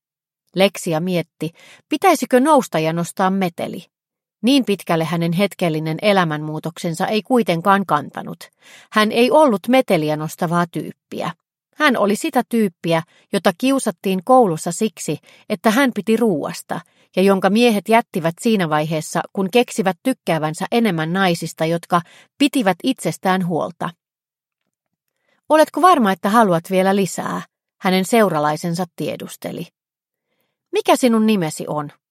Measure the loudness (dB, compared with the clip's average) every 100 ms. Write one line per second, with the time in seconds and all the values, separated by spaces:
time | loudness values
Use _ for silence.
0 | _ _ _ _ _ 0 0 0 -4 -4
1 | -2 -2 -4 _ -10 -10 -20 -20 _ 0
2 | 2 2 2 2 4 4 2 -2 -2 -2
3 | -4 -2 -2 0 -2 -4 -8 -10 -16 _
4 | _ _ _ _ 2 2 2 -2 -2 -2
5 | -2 -2 -2 0 -2 -2 -2 -2 -4 -2
6 | 0 0 0 -4 -6 -8 -10 -8 -8 -4
7 | -4 -4 0 0 2 0 2 2 2 -2
8 | -2 -10 -12 -14 -18 _ _ -20 _ 0
9 | 0 2 4 4 4 2 2 0 2 0
10 | 0 -4 -6 -6 -2 -2 -2 -6 -10 -14
11 | _ -8 -8 -10 _ _ _ -2 0 2
12 | 0 0 -2 -2 -2 0 -2 -2 -2 -2
13 | -4 _ _ -2 -2 0 0 0 -2 -4
14 | -4 -4 2 4 4 0 -6 -4 -4 -4
15 | -8 -8 -10 -20 -10 -2 0 2 0 -2
16 | -2 0 2 0 -4 -10 -10 -10 -10 _
17 | _ 2 4 4 2 4 4 2 2 2
18 | 2 -4 -4 -2 0 0 0 0 -2 -4
19 | -4 -6 -6 -4 0 0 0 0 -2 0
20 | -2 -4 -2 -2 -2 -6 -4 0 0 0
21 | -2 0 0 0 -6 -4 -2 -2 -2 -2
22 | -2 -12 _ _ 0 2 0 0 -2 -2
23 | -4 -4 -2 0 -2 -4 -6 -8 -10 -10
24 | _ _ _ _ _ _ _ _ _ _
25 | _ _ _ _ 0 4 4 4 4 6
26 | 4 0 2 4 4 2 0 0 2 2
27 | 0 -4 -8 -8 -10 _ _ _ 0 0
28 | 2 2 4 2 0 -2 -4 -6 -6 -8
29 | -8 -8 -12 -14 -12 -12 -14 _ _ _
30 | _ _ _ _ _ _ _ -4 0 2
31 | 2 2 2 2 -2 -6 -8 -8 -8 -14
32 | _